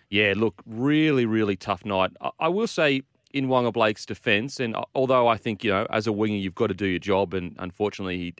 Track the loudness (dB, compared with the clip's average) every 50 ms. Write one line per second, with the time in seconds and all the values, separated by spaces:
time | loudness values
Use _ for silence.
0 | _ -2 0 2 2 2 2 2 0 -2 -2 -6 -16 -12 -6 -2 0 2 2 2
1 | 2 4 4 2 2 2 2 2 2 0 0 -2 -2 -4 -4 -4 -2 -2 0 0
2 | 0 0 -2 -4 -8 -6 -4 -2 -2 0 0 0 -2 -2 0 0 2 2 2 0
3 | -4 _ _ _ _ _ -6 -4 0 2 2 2 2 2 2 2 2 2 2 -2
4 | -8 -12 -10 -4 0 0 0 0 0 -4 -6 -6 -6 -4 -4 -6 -6 -4 -2 -2
5 | 2 4 4 4 4 4 2 2 -2 -6 -4 -2 0 0 0 0 0 0 -2 -2
6 | 0 0 0 0 0 0 0 -2 -4 -4 -2 -2 0 0 0 -2 -2 -2 -2 -2
7 | 0 2 2 2 2 0 -2 -6 -6 -6 -8 -10 -10 -8 -4 -2 -2 -2 -2 -4
8 | -6 -6 -4 -4 -6 -8 -10